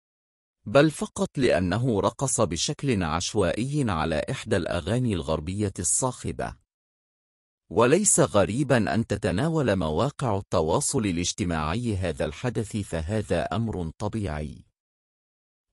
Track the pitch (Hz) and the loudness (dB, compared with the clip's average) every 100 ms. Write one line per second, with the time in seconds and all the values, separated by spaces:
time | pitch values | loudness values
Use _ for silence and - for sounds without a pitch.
0 | _ _ _ _ _ _ - 123 156 - | _ _ _ _ _ _ 2 4 4 2
1 | 220 - 196 - 101 73 92 98 127 104 | -6 -2 -2 2 2 4 2 2 2 2
2 | 101 - 135 - 101 82 - 147 143 107 | 2 0 -2 0 0 0 -4 -2 -2 0
3 | 82 80 - 107 90 - 131 147 123 82 | 0 -2 0 0 2 0 -2 0 0 0
4 | 78 76 - 127 - 101 82 87 85 120 | 0 -2 -2 -6 -2 -2 0 -4 -2 0
5 | 123 92 71 78 78 98 104 - 90 - | 0 -2 -2 -2 -2 -4 -4 -2 -2 0
6 | 131 - - 64 60 - _ _ _ _ | -2 -4 -8 -6 -8 -10 _ _ _ _
7 | _ _ _ _ _ _ _ 82 120 170 | _ _ _ _ _ _ _ 4 6 6
8 | 208 - 139 101 87 117 139 131 87 90 | 6 4 4 4 2 2 2 2 2 0
9 | 113 101 98 87 151 160 123 95 80 78 | 0 -2 0 0 0 0 0 0 0 0
10 | 131 - 127 98 - 98 80 107 143 139 | 0 -2 -2 -2 0 0 2 0 0 0
11 | 104 85 87 - 92 82 76 101 123 98 | 0 -2 -4 -2 -2 0 -2 -2 -2 -2
12 | 92 78 76 - 127 120 107 110 98 82 | -2 -2 -4 -4 -4 -4 -4 -6 -4 -4
13 | 80 107 101 87 - 90 113 90 82 - | -2 -4 0 -2 0 -2 -4 -4 -6 -6
14 | 107 113 95 76 76 60 - _ _ _ | -6 -4 -4 -4 -8 -12 -20 _ _ _
15 | _ _ _ _ _ _ _ | _ _ _ _ _ _ _